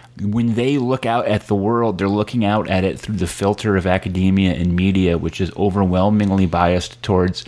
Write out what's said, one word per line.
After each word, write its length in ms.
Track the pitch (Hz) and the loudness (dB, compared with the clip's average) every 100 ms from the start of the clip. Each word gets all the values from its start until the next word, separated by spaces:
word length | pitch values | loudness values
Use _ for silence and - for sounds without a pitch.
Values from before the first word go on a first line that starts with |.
| - - | -18 -8
when 360 | 101 117 117 110 | -4 0 0 0
they 200 | 127 143 | 0 0
look 300 | 123 131 113 | 0 -2 -2
out 200 | 120 - | -2 0
at 200 | 107 - | -2 0
the 80 | |
world, 420 | 101 101 117 113 90 | -2 0 0 0 0
they're 100 | 98 | 0
looking 380 | 104 107 120 | 0 -2 -2
out 240 | 101 107 90 | 0 0 0
at 160 | 95 | 0
it 160 | 92 67 | 0 -4
through 160 | - 101 | -6 -4
the 100 | 87 | -4
filter 500 | - 98 104 110 95 | -2 -2 0 0 0
of 100 | 90 | 2
academia 680 | 95 95 92 95 95 95 | 0 -2 0 2 4 2
and 240 | - 87 87 | 0 0 0
media, 400 | 95 95 90 82 | 2 2 2 0
which 240 | 82 - | -2 -4
is 100 | 87 - | -6 -2
overwhelmingly 880 | 101 101 92 92 101 107 101 98 | -2 0 2 2 2 2 2 2
biased 580 | 90 85 87 90 - - | 2 2 2 0 -4 -8
towards, 440 | - 92 92 - | 0 2 2 -2